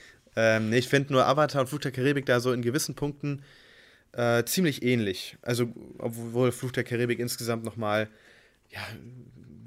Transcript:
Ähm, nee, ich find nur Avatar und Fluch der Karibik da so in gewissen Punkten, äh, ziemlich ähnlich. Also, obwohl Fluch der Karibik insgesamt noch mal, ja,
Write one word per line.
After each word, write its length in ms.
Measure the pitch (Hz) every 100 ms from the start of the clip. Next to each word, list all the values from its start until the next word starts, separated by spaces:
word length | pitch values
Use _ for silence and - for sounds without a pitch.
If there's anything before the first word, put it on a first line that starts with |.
| - - _ -
Ähm, 340 | 113 110 110
nee, 80 | 120
ich 100 | 123
find 220 | 143 143
nur 160 | 135 -
Avatar 360 | 139 147 143
und 60 | 127
Fluch 120 | 147
der 120 | 139
Karibik 360 | 127 131 143 135
da 120 | 123
so 140 | 120
in 80 | 123
gewissen 320 | 120 139 -
Punkten, 480 | 135 147 147 147 139 - - - - - - _
äh, 320 | - 120 117
ziemlich 400 | 120 - 175 127
ähnlich. 540 | 123 123 104 90 - -
Also, 320 | - 120 120 - - -
obwohl 540 | 120 117 117 117 127
Fluch 200 | 123 131
der 120 | 127
Karibik 340 | 117 120 120 113
insgesamt 460 | 120 - 117 113
noch 120 | 113 98
mal, 320 | 107 107 107 - - - _ _ _
ja, 100 | 101 98 113 117 127 - - - 113